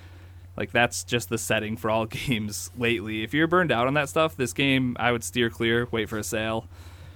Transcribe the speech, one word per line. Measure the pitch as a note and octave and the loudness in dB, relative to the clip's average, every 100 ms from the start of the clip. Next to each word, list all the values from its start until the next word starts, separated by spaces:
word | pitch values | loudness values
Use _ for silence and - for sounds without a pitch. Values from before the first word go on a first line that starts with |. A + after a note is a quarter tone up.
| - - - - - - | -20 -20 -20 -20 -16 -8
like, | G#2 | -2
that's | A#2+ A#2+ - | 2 2 2
just | - A#2+ - | -2 -2 -2
the | A2+ | -4
setting | - A2 G#2+ A2 | 0 0 0 -4
for | A2 | 0
all | A2 A2 | 0 0
<laughs> | |
games | - - A2 G#2+ G2+ - A#2+ | -4 -2 -2 -2 -6 -10 -2
lately. | A#2 A2+ G#2+ A2 | 2 2 0 -4
If | A2 | -2
you're | C#3+ E3 | 2 4
burned | F3+ E3 | 4 4
out | A2+ B2 | 2 4
on | |
that | D3 C#3 | 2 0
stuff, | D#3+ D#3+ - | 2 0 0
this | A#2+ | -2
game, | - C#3 C3+ B2+ A#2+ | 0 2 4 2 0
I | A#2 | 0
would | A#2 | 0
steer | - B2+ A#2 | 0 0 0
clear, | - A#2 A#2 A#2+ | 2 2 2 2
wait | A2+ G#2 | -2 -2
for | A2 | -4
a | |
sale, | G#2 A2 A2 A2+ - - - - - | -4 -2 -2 -4 -6 -18 -18 -18 -18